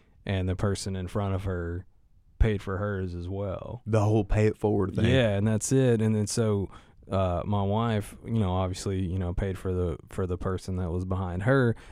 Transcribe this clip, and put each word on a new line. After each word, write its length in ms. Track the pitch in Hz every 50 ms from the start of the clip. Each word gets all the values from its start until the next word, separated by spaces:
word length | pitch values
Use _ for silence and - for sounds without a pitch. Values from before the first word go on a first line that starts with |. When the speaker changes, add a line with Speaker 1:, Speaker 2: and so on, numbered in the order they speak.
| _ _ _ _ _
Speaker 1:
and 240 | - 98 95 92 92
the 60 | 92
person 400 | - - 104 98 - - 101 95
in 140 | 92 90 87
front 260 | - 107 101 98 95
of 100 | 92 98
her 400 | 98 92 87 85 85 85 87 92 - - _ _ _ _ - _ _ _ -
paid 240 | - 113 107 95
for 140 | - 98 95
hers 380 | 92 101 104 101 95 95 90 87
as 140 | 87 85 90
well. 540 | 95 98 101 98 87 - - - - 120 -
Speaker 2:
The 140 | 104 107 110
whole 240 | 101 107 110 110 101
pay 220 | - - 107 107
it 100 | 107 - -
forward 360 | - 104 104 101 95 92 95
thing. 120 | 98 -
Speaker 1:
Yeah, 240 | 92 98 135 123 107
and 160 | 101 101 101
that's 240 | 110 110 107 - -
it. 280 | 135 131 131 127 117 110
And 120 | 110 110 110
then 120 | 107 104
so, 440 | 101 - 120 117 110 104 101 92 - - - - - - - - -
uh, 320 | - 95 95 90 87 85 -
my 180 | - 101 101
wife, 540 | 98 98 101 110 117 117 110 104 98 - - - -
you 140 | 110 113 113
know, 140 | 104 92
obviously, 480 | 90 92 95 92 92 - - 104 98 95
you 180 | 98 87 92 95
know, 140 | 90 87
paid 260 | 87 - 101 98 92 -
for 140 | - 95
the, 240 | 92 90 90 85 76 - - -
for 160 | - - 95
the 100 | 87 90 87
person 380 | - 98 92 90 - - 92
that 140 | 92 92 85
was 140 | 82 90 92
behind 380 | 92 95 92 95 90 87 90 101
her, 300 | 113 135 139 127 117 - - - -